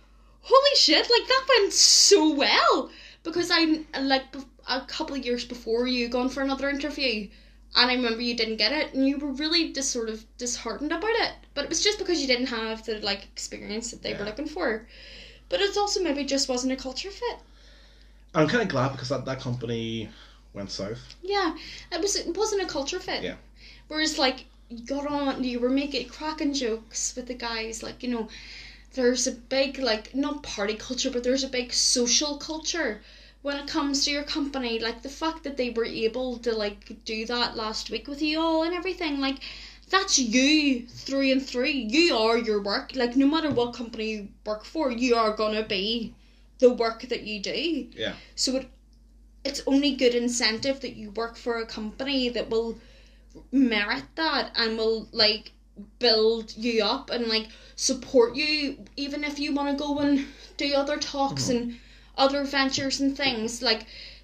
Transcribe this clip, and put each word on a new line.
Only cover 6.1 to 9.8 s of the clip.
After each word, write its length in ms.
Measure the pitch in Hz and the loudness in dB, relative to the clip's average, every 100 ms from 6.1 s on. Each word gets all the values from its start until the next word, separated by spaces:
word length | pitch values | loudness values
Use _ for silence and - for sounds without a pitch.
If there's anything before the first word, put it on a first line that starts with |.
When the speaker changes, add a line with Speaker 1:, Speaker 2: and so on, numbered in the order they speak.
| 247 262 | 0 0
Speaker 1:
for 120 | 277 | 0
another 280 | 269 269 277 | -2 -2 -2
interview, 580 | 277 294 285 262 214 202 - - - - - | -2 -4 -2 -2 -2 -6 -14 -20 -20 -2 2
and 140 | 247 | 4
I 40 | |
remember 260 | 254 233 226 | 2 0 0
you 160 | 240 233 | -2 -2
didn't 200 | 220 220 | -2 0
get 160 | 214 | 0
it, 220 | 302 277 | 0 -2
and 120 | 269 269 | 2 2
you 120 | 277 | 2
were 140 | 294 | -2
really 400 | 254 311 339 311 | -2 0 0 0
just 180 | 269 | -2